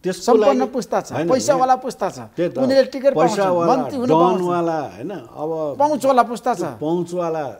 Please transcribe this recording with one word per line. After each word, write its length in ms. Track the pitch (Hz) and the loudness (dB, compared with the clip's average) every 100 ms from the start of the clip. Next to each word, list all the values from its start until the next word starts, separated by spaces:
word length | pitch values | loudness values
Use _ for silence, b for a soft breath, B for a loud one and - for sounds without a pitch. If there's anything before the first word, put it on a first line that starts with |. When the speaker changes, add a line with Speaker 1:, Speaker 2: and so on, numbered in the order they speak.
Speaker 1:
त्यसको 200 | 180 180 | -6 -4
Speaker 2:
सम्पन्न 360 | - 226 214 254 | 2 4 6 2
Speaker 1:
लागि 140 | 254 | 0
Speaker 2:
पुस्ता 280 | 254 190 214 | -4 -4 -4
छ, 120 | - | -4
Speaker 1:
होइन, 160 | 131 170 | -4 0
Speaker 2:
पैसावाला 440 | 254 226 269 254 | 0 2 2 2
Speaker 1:
यहाँ 100 | 254 | 2
Speaker 2:
पुस्ता 280 | 262 - 190 | -2 -6 -6
छ, 80 | 131 | -6
Speaker 1:
त्यही 320 | 110 - 175 | -12 -4 -4
त, 80 | 254 | 0
Speaker 2:
उनीहरूले 320 | 262 269 262 | 2 4 2
टिकट 240 | 277 269 | 0 0
पाउँछन्, 220 | - 247 208 | 2 2 2
Speaker 1:
पैसावाला, 400 | 190 180 170 262 | 2 2 2 2
Speaker 2:
मन्त्री 220 | - 254 | 0 -4
हुन 100 | 240 | 2
पाउँछन्। 120 | 156 | 4
Speaker 1:
पाउँछन्, 260 | 180 185 175 | 4 2 0
डनवाला, 340 | 175 165 160 | 0 -2 -2
होइन, 300 | 123 90 151 | -6 -10 -10
अब 680 | 180 123 127 151 160 151 131 | -12 -14 -10 -8 -4 -6 0
Speaker 2:
पहुँचवाला 440 | 294 294 262 254 | 0 2 2 4
पुस्ता 320 | 220 240 254 | 2 -2 -4
छ। 80 | 226 | -4
Speaker 1:
पहुँचवाला, 840 | 165 113 151 175 170 175 170 160 135 | -6 -6 -4 -2 -4 -4 -4 -4 -6